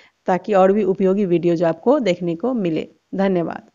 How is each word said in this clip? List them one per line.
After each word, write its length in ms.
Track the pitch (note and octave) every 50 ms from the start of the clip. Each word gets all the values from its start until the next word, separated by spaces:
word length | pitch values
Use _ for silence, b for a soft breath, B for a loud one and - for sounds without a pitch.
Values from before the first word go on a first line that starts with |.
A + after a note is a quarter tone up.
| b b b b _ -
ताकि 260 | F#3 F3 F3+ A3 G#3
और 180 | F#3 F#3+ F#3+
भी 120 | G3 G#3+ G3+
उपयोगी 380 | F#3 F#3+ - F#3+ F#3 F#3+ G#3 G#3
वीडियोज़ 380 | F3 F3 E3+ D#3+ F3 E3+ D#3+ F3
आपको 340 | E3 D#3+ D#3+ - A#3+ C#4+ D4+
देखने 360 | A#3 F#3+ F3 - F3+ E3+ E3
को 160 | E3 - B3+ C4
मिले। 320 | A#3 F#3+ E3+ D#3 D#3 - - _ _ _ _ -
धन्यवाद। 540 | F#3+ G3 G3 F#3 F3 D#3+ E3 - - - _ _